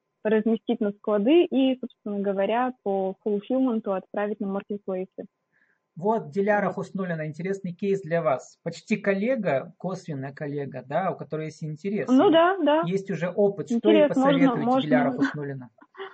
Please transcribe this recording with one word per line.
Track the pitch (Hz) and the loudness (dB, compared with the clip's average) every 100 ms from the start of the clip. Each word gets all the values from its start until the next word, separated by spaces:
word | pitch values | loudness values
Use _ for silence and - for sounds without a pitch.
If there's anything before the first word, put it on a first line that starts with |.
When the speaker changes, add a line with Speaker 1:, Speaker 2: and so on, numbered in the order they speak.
| _ _ | _ _
Speaker 1:
разместить | 214 220 220 226 - 233 | 0 2 2 0 -2 -2
на | 208 | -2
склады | 202 - 208 208 330 349 | -4 -2 0 4 4 4
и, | 254 262 254 | 2 2 0
собственно | 233 _ - 202 | -6 _ -8 -4
говоря, | 202 196 196 226 254 254 | -2 0 0 0 -2 -4
по | 202 196 190 190 | -4 -2 -2 -4
фулфилменту | - 208 - 262 262 220 220 | -4 -2 0 0 2 0 -2
отправить | 190 - 208 208 208 | -4 -6 -6 -4 -4
на | 202 | -4
маркетплейсы. | 196 202 202 - 185 185 - - _ _ _ _ _ _ - | -6 -6 -8 -6 -6 -8 -12 -18 _ _ _ _ _ _ -6
Speaker 2:
Вот, | 190 226 151 | -2 -2 -2
Диляра | 156 202 208 190 | -2 2 2 0
Speaker 1:
Вот. | - | -4
Speaker 2:
Хуснуллина, | 170 190 180 165 156 | -6 -6 -4 -4 -6
интересный | 147 180 196 180 | -6 -6 -6 -8
кейс | 175 202 190 | -6 -2 -2
для | 156 165 | 0 0
вас. | 156 127 - _ | 0 -2 -4 _
Почти | 170 165 - 214 | -12 -10 -4 -2
коллега, | 202 190 220 262 180 135 - - | 0 0 0 0 0 -2 -2 -8
косвенная | 175 185 - 139 139 | -8 -8 -8 -8 -10
коллега, | 139 151 143 139 123 | -8 -8 -6 -8 -10
да, | 123 147 185 | -4 -2 -2
у | 147 | -4
которой | 143 156 156 | -6 -8 -8
есть | 151 | -8
интерес. | 156 151 196 208 135 | -10 -8 -4 -2 2
Speaker 1:
Ну | 254 381 | 4 6
да, | 320 349 381 | 6 4 2
да. | 285 302 | 2 2
Speaker 2:
Есть | 339 190 - | 2 -2 -4
уже | 170 180 | -4 -2
опыт. | - 202 196 147 | 2 2 0 -4
Что | 233 302 | 0 4
ей | 311 | 6
Speaker 1:
Интерес | 294 262 | 6 4
можно, | 269 277 269 240 | 4 4 4 2
Speaker 2:
посоветуете, | 233 | 0
Speaker 1:
можно. | 262 151 | 0 2
Speaker 2:
Диляра | - 143 | 2 2
Хуснулина? | 131 139 151 143 135 123 _ _ - 392 | 0 -2 -4 -8 -10 -14 _ _ -18 -18